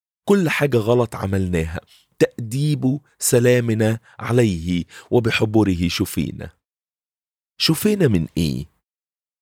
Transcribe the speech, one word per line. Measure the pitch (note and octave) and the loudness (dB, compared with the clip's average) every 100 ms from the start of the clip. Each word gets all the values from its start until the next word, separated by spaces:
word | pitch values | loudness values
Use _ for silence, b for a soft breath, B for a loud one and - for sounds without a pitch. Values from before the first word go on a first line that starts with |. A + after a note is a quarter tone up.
| _ _ - | _ _ 0
كل | G3+ D#3 | 2 2
حاجة | - D3 A#2+ | 0 0 0
غلط | G#2 A#2+ A2+ | 2 0 0
عملناها، | - G2 G2 F#2 E2+ D#2+ E2+ - b b - | -4 -4 -2 0 -2 -4 -8 -14 b b -2
تأديب | D#3 - A2+ C3 D3+ C3+ C3 C#3+ - _ | -2 -2 -8 -4 -2 0 -2 -4 -8 _
سلامنا | - B2 B2 B2 A#2+ A2 A2 A2+ b - | 0 2 4 2 2 0 0 -2 b -12
عليه، | G#2+ A#2+ A2+ E2+ E2+ F2+ - B B | -2 2 2 0 -2 -4 -4 B B
وبحبره | A#2+ A2 - A2 A2 G2 F2 F2 | 0 0 -2 2 2 2 2 -2
شفينا. | - F#2+ - C#2 - E2 - _ _ _ _ _ _ _ _ _ - | -2 -4 -2 -6 -8 -14 -18 _ _ _ _ _ _ _ _ _ -4
شفينا | - D#3+ G#3+ G#3 D3 | -2 0 0 2 2
من | F2+ D#2 D#2+ | 2 0 -2
إيه؟ | D#2+ B1+ D#2 _ _ _ _ _ _ _ | -2 -4 -8 _ _ _ _ _ _ _